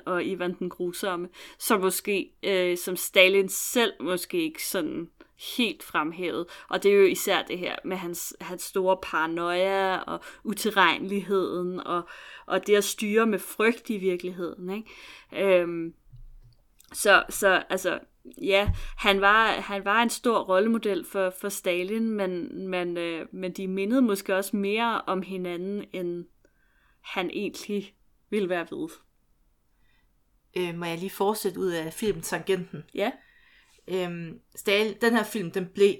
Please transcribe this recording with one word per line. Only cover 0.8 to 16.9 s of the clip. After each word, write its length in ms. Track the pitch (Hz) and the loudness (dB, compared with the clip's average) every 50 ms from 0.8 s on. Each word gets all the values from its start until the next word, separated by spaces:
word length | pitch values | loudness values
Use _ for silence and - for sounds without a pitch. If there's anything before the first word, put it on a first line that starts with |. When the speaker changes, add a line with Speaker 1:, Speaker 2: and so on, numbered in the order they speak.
| 180 175 175 - - 196 180 175 175 180 - - - - - - | -4 -4 -4 -4 -4 -4 -2 -4 -6 -8 -12 -16 -20 -20 -14 -8
Speaker 1:
som 220 | - - 233 202 | 0 0 2 2
måske, 500 | 185 190 180 - - - 202 185 - - _ _ - | 2 0 0 0 -2 -2 -2 -2 -2 -4 _ _ -2
øh, 340 | 180 196 185 180 180 175 175 | 0 2 2 2 2 0 -2
som 180 | - 202 185 | -2 -6 -6
Stalin 540 | - - - - 202 185 185 196 196 196 196 | -4 -6 2 6 8 8 8 8 6 2 2
selv 440 | - - - - - 247 233 214 - - | -2 -4 -6 0 2 2 2 2 0 -4
måske 360 | 123 165 180 175 175 - - 175 165 | -4 -4 -2 -4 -4 -4 -2 -2 -2
ikke 240 | 160 160 - - - | -2 -4 -6 -8 -4
sådan 400 | - 196 160 151 - 151 170 - _ _ - _ _ _ - - - - | -4 -2 -2 -4 -4 -6 -8 -10 _ _ -20 _ _ _ -14 -8 -2 0
helt 260 | 240 208 - - - | 0 0 -2 -6 -12
fremhævet. 640 | - - 170 151 156 175 180 185 170 135 - 175 - - - - - | -6 -4 -2 -2 -2 -4 -4 -6 -4 -4 -4 -6 -8 -10 -18 -8 -6
Og 140 | - 185 - | -4 2 4
det 80 | 202 | 6
er 40 | 202 | 8
jo 100 | 202 196 | 8 8
især 380 | 190 - - - 208 185 165 175 | 6 6 2 0 0 0 0 0
det 160 | - - 180 | -2 -6 -6
her 160 | 180 - - - - | -6 -6 -6 -6 -6
med 120 | 170 185 185 | -6 -6 -6
hans, 360 | 180 170 175 - - - - - | -6 -8 -8 -8 -10 -12 -12 -14
hans 220 | - 175 185 175 - | -12 -12 -10 -10 -10
store 340 | - - 202 185 185 190 185 - | -6 -4 0 2 2 2 0 -2
paranoia 920 | - - 160 160 160 165 170 170 175 175 180 185 196 196 196 190 190 185 175 | -4 -2 -2 0 0 -2 -2 -2 0 2 2 2 2 2 2 2 2 0 -2
og 240 | - - - 170 - - - - - | -4 -6 -8 -8 -8 -14 -20 -10 -8
utilregneligheden 1400 | 220 196 - - 220 196 202 185 170 147 - - 190 202 202 180 175 202 190 180 113 - 175 180 180 180 180 - - | -6 -6 -2 -2 0 4 6 6 6 4 2 -2 -2 -2 -4 0 0 2 2 2 0 0 -2 -2 -4 -4 -6 -6 -4
og, 200 | 175 175 170 - - - - - - - - | -4 -4 -4 -6 -12 -18 -18 -20 -20 -18 -6
og 220 | - - 190 185 - | -2 -2 -2 2 4
det 80 | 208 | 4
at 80 | 208 202 | 4 4
styre 420 | 202 - - 220 208 208 226 226 | 2 -2 -4 -2 2 4 4 4
med 140 | 226 208 180 | 4 2 0
frygt 500 | - - - - 214 226 240 233 - - | -2 -6 -2 2 2 2 2 0 -4 -6
i 80 | 233 196 | -4 -2
virkeligheden, 720 | 180 190 180 175 - 180 185 180 180 160 - - 180 180 | 0 0 0 0 -4 -6 -6 -6 -6 -8 -8 -8 -8 -8
ikke? 760 | 190 214 220 - - - - - - - - _ - - 190 196 190 180 | -8 -8 -8 -12 -18 -20 -20 -20 -20 -20 -20 _ -4 0 4 4 4 4
Øhm, 340 | 175 175 170 170 165 165 - _ _ - - - - - - - - - - _ _ _ _ _ - _ | 4 2 -2 -4 -6 -6 -8 _ _ -20 -20 -20 -20 -20 -20 -20 -20 -20 -20 _ _ _ _ _ -20 _